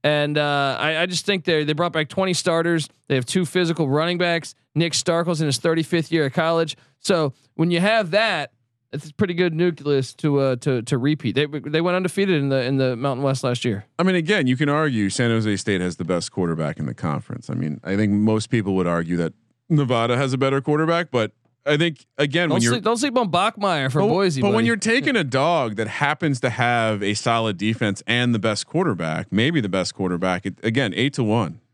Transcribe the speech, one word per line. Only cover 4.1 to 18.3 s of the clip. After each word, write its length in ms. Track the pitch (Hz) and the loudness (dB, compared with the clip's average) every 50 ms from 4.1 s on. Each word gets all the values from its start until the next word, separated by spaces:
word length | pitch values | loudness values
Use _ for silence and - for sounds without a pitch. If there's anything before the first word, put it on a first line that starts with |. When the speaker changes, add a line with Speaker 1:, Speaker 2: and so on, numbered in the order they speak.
| 180 170 | 0 0
Speaker 1:
backs. 360 | 180 175 170 165 - - - _ _ _ _ | 0 0 0 -2 -4 -8 -20 _ _ _ _
Nick 180 | 147 165 165 - | 0 0 0 -2
Starkel's 460 | - - - 165 165 170 170 175 151 | -2 0 0 0 0 0 0 -2 0
in 60 | 160 | 0
his 120 | 147 135 - | -2 -2 0
thirty-fifth 540 | - 170 165 165 156 - 175 170 156 - | 0 0 0 0 0 0 0 -2 0 0
year 140 | 160 160 147 | 0 0 0
of 60 | 135 | 0
college. 440 | - 170 160 165 165 165 165 156 - _ _ _ _ _ | 0 0 0 2 2 0 0 -2 -4 _ _ _ _ _
So 320 | - - 196 165 156 139 - _ _ _ _ | -2 0 2 2 2 -2 -4 _ _ _ _
when 180 | - 160 175 | -2 0 0
you 80 | 175 165 | 2 2
have 320 | 185 208 220 226 208 165 | 2 2 2 2 0 2
that, 400 | 160 208 226 220 190 156 143 - _ _ _ _ _ _ _ _ | 0 2 2 2 0 -2 -4 -8 _ _ _ _ _ _ _ _
it's 160 | - 151 - 156 | -10 -10 -10 -12
a 40 | - | -4
pretty 200 | - 214 180 180 | -2 -2 0 2
good 200 | 170 180 175 160 | 0 0 0 2
nucleus 600 | 156 175 180 160 - 139 147 143 135 127 - - | 2 2 0 0 -2 -2 0 2 2 0 -2 -8
to, 240 | - - 151 143 139 | -2 0 2 2 4
uh, 160 | 135 131 127 | 2 2 0
to, 260 | 120 - 147 131 120 | 0 0 -2 -2 -2
to 160 | 110 - 143 123 | 0 -2 -2 0
repeat. 360 | 123 147 151 143 - 113 - | 2 0 0 0 -2 -2 0
They, 100 | 135 151 | 0 -2
they 340 | 143 147 147 - 147 151 160 | -2 -4 -8 -6 -2 -2 0
went 160 | 170 180 175 | 0 0 0
undefeated 400 | 185 190 180 - 196 196 196 180 151 | 0 -2 -2 0 0 2 2 2 2
in 80 | 139 139 | 2 2
the, 140 | 135 135 123 | 0 0 0
in 120 | 127 139 | 0 0
the 200 | 135 131 127 123 | 2 2 0 0
Mountain 260 | 113 131 143 131 120 143 | -2 -2 -2 -2 0 0
West 200 | 135 131 127 - | 0 0 0 0
last 200 | 127 120 120 - | -2 -2 0 -2
year. 200 | 127 101 98 - _ _ - | -2 -2 -2 -6 _ _ 0
Speaker 2:
I 40 | |
mean, 140 | 175 185 185 | 2 2 2
again, 300 | 175 160 156 214 202 139 | 2 2 2 2 2 2
you 100 | 127 127 | 2 2
can 120 | 127 156 143 | 2 2 0
argue 400 | 143 151 160 151 127 110 101 98 | 2 0 0 0 0 0 0 0
San 200 | - - 123 117 | 0 0 2 2
Jose 260 | 113 113 107 107 101 | 2 2 2 0 -2
State 240 | 95 - 110 101 92 | -2 0 -2 0 0
has 160 | 90 90 82 | 0 -2 -4
the 80 | - 90 | -4 -4
best 280 | 82 90 87 82 - | -2 -2 -2 -2 -4
quarterback 460 | - 101 92 85 82 78 80 73 80 - | -4 -4 -2 -2 -2 -2 -4 -4 -4 -6
in 80 | 78 | -6
the 80 | 65 - | -8 -6
conference. 540 | - - 82 73 76 - - - - - - | -4 -4 -4 -4 -4 -6 -8 -12 -12 -10 -8
I 60 | - | -6
mean, 260 | 82 85 78 73 - - | -4 -4 -4 -6 -8 -6
I 120 | - 98 | -4 0
think 160 | 101 107 101 | 0 2 2
most 380 | 101 104 104 110 | 2 2 2 2